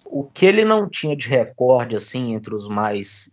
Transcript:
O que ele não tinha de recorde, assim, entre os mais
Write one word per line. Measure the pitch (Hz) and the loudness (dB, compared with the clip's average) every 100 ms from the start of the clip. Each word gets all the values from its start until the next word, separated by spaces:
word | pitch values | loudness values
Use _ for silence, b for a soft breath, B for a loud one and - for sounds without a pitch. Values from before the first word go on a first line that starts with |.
| - | -10
O | 139 | -8
que | 139 - 185 | -8 2 4
ele | 208 | 6
não | 220 220 196 | 4 2 0
tinha | - 151 143 | -4 -6 -4
de | 117 | 0
recorde, | 131 110 - 127 127 117 107 | 0 0 0 4 4 2 -6
assim, | - 127 123 | -6 -6 -4
entre | 110 110 107 | -6 -6 -10
os | 104 | -6
mais | 104 107 104 98 - - | -4 -2 -4 -8 -12 -14